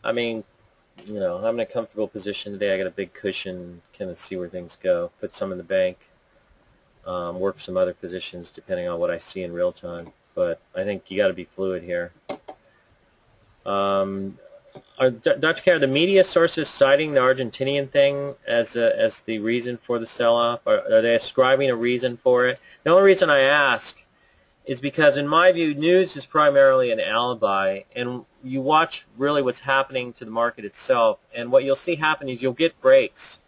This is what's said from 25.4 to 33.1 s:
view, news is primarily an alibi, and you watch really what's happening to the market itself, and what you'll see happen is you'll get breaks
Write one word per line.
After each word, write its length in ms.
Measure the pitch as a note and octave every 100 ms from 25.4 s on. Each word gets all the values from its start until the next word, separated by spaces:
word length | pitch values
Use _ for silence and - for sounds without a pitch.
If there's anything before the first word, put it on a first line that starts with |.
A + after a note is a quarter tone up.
| F3+
view, 200 | E3+ D#3+
news 440 | C#3+ D#3+ F3+ F3+ C#3+
is 80 | -
primarily 680 | D3+ D3 C#3 C3+ C3 B2
an 80 | A2
alibi, 840 | E2+ A2+ B2 A#2 G#2+ G2 F#2+ G2 - B2
and 300 | A#2+ B2 - _
you 160 | B2+ C3+
watch 480 | C3 D#3 E3 - _ A2+
really 260 | C#3+ D3
what's 200 | B2+ A#2
happening 500 | C3+ C3+ C#3 C3 B2
to 140 | - A2
the 60 |
market 340 | A2+ A#2 A#2 G#2
itself, 540 | - - B2 A2+ G#2+ _
and 160 | A#2+ A#2+
what 140 | C3
you'll 100 | C3+
see 220 | C3+ - D#3
happen 320 | D#3 D#3 C#3
is 140 | A#2+
you'll 100 | C3
get 280 | A#2+ E3 _
breaks 580 | C3 C3+ A2+